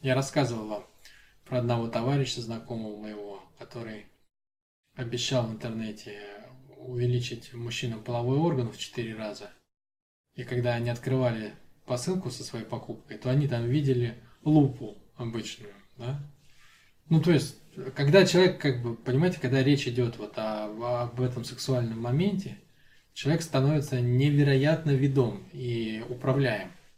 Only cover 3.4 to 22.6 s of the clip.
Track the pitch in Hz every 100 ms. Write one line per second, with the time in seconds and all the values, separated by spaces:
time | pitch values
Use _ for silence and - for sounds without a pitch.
3.4 | - _ 117 - 113 107 95 _ _ _
4.4 | _ _ _ _ _ - 120 123 - 131
5.4 | 113 110 120 110 110 101 - - 101 104
6.4 | - 131 - - 127 123 123 123 - 117
7.4 | - 120 117 - 123 113 - 120 123 135
8.4 | 170 139 117 - - - 110 110 110 104
9.4 | 101 - _ _ _ _ _ _ _ -
10.4 | 120 123 120 120 120 120 - 131 127 113
11.4 | 107 - - - - 123 175 185 127 -
12.4 | 127 117 107 117 - 113 - 110 127 135
13.4 | 139 120 117 139 135 123 120 - - -
14.4 | 156 151 135 120 110 - - - 117 113
15.4 | 107 - - - _ - 117 143 143 -
16.4 | - - - _ _ _ _ 160 180 156
17.4 | - - - - - - 143 190 180 180
18.4 | 185 180 147 123 120 113 - 127 180 180
19.4 | 127 135 135 143 - 120 120 - 104 -
20.4 | 110 107 107 110 117 123 120 120 127 120
21.4 | 113 - - 127 117 113 117 135 196 196
22.4 | - -